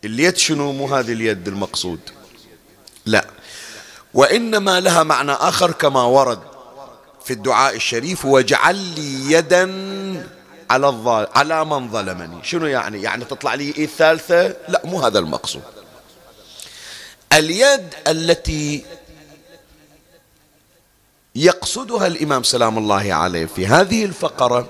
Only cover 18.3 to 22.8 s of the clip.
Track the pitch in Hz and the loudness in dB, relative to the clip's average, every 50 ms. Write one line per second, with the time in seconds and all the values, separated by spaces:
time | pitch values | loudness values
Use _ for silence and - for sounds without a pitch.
18.3 | 170 - - - 160 151 151 147 147 143 - - - - - - 151 156 151 147 | 0 0 0 -6 -6 -4 -4 -4 -6 -6 -10 -14 -20 -20 -20 -20 -20 -20 -20 -20
19.3 | 147 147 _ - - 165 170 _ _ 147 147 151 151 156 _ _ _ _ _ _ | -20 -20 _ -20 -20 -20 _ _ _ _ _ _ _ _ _ _ _ _ _ _
20.3 | _ _ _ _ _ _ _ _ _ _ _ _ _ _ _ _ _ _ _ _ | _ _ _ _ _ _ _ _ _ _ _ _ _ _ _ _ _ _ _ _
21.3 | _ 123 151 175 170 - - - - 220 262 208 240 220 190 185 170 - 156 151 | _ 4 4 4 4 4 -4 -8 -6 -8 -8 -6 -4 -2 -2 -2 -2 -4 -2 -2
22.3 | 143 131 117 - - 123 117 113 110 110 | -2 0 0 0 0 2 2 2 0 -2